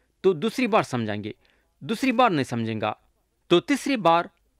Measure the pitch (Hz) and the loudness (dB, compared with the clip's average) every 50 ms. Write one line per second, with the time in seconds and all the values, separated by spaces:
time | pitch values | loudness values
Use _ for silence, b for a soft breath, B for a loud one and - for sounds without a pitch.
0 | _ _ _ _ - 190 185 143 190 226 - - 254 220 220 196 139 - - 120 | _ _ _ _ 0 0 0 2 -2 -4 -2 -2 -2 2 2 0 0 0 -4 -4
1 | 113 107 104 107 98 107 - - _ _ _ _ _ _ _ _ - 143 226 - | -4 -4 -6 -6 -8 -10 -14 -14 _ _ _ _ _ _ _ _ -8 -8 -6 -2
2 | 269 262 226 240 254 226 175 143 127 - 123 117 113 110 113 107 107 107 - - | -2 0 2 2 2 4 2 0 -2 -2 -4 -4 -4 -4 -4 -4 -4 -6 -6 -8
3 | _ _ _ _ _ _ _ _ _ _ 170 175 - - 285 262 - 294 277 233 | _ _ _ _ _ _ _ _ _ _ 2 2 4 2 -2 -2 0 -4 -4 2
4 | 165 165 165 170 180 190 - _ _ _ _ _ | 4 4 4 4 2 -2 -10 _ _ _ _ _